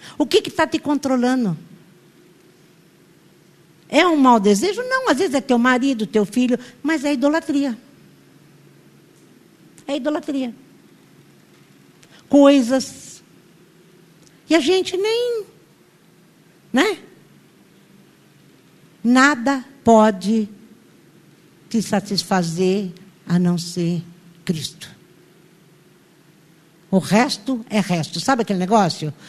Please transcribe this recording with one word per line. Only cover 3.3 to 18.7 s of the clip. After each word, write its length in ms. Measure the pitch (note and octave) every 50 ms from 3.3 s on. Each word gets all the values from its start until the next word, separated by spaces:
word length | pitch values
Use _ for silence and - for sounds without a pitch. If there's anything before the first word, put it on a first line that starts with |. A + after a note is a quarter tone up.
| _ _ _ _ _ _ _ _ _ _ _ -
É 200 | - C#4+ F4+ F4+
um 80 | D#4+
mau 240 | D4 C4 B3+ A#3+ A3
desejo? 420 | F#3+ G#3 G3+ G3 C#4+ G4 F#4+ A4+
Não, 260 | B4+ B4+ C5 C5 C5 G#4+
às 120 | D4 B3+
vezes 160 | G4 D#4+ B3
é 60 | C4+
teu 180 | - - B3 A#3+
marido, 480 | A#3+ B3+ B3+ B3 C4 C#4 C4+ G#3+ A3 -
teu 180 | - G#3+ G3+
filho, 320 | - - B3 B3 A#3+ B3 A3+ - - - -
mas 240 | - D4 D#4+ D4 C4
é 80 | C#4+ D4
idolatria. 640 | A#3+ C#4+ C#4+ D4+ E4 D#4+ - C#4 C#4 C#4+ C4+ A3 - - - _ - - - - _ _ _ - - _ _ - - - - - _ _ _ _ _ _ _ _ _ - - - - - _ _ _ - - - - -
É 120 | - C#4 D4
idolatria. 540 | A#3+ D#4+ D#4+ F4 F4 - C#4 C#4 C4 A#3+ G#3 - - - _ _ _ _ _ _ _ _ _ - - _ _ _ _ _ _ - - _ _ _ _ _ _ _ - - - - - -
Coisas. 960 | C4+ C#4+ C#4 C#4 C#4+ C#4 A#3+ A3+ C4 C4 - - - - - - - - - _ _ - _ _ _ _ _ _ _ _ _ _ _ - _ _ _ _ _ _ _ _ _ -
E 60 | D4+
a 40 | E4
gente 380 | A#3+ D4+ F#4 F#4+ F4+ - F#4+ F4+
nem, 480 | G4+ G#4+ A4+ A#4 B4 A#4+ A#4+ A4 F#4+ - - _ _ _ _ _ _ _ _ _ _ _ _ _ _ _ _ _ _ _ _ _ _ _ -
né? 240 | B3+ F4+ A4 F4+ - - - - - - _ _ _ _ _ _ _ _ _ _ _ _ _ - - - _ _ _ _ _ _ _ _ _ _ _ _ _